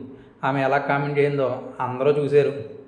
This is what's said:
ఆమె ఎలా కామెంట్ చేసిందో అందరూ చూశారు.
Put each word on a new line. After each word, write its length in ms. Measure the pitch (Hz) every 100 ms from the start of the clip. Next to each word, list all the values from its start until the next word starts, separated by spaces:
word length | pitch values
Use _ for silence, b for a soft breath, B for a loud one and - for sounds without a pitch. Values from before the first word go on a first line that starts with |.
| - B B -
ఆమె 200 | 135 139
ఎలా 140 | 135 139
కామెంట్ 420 | - 143 147 143
చేసిందో 540 | 143 143 127 127 - -
అందరూ 320 | 127 123 135
చూశారు. 420 | 147 143 143 131 135 - -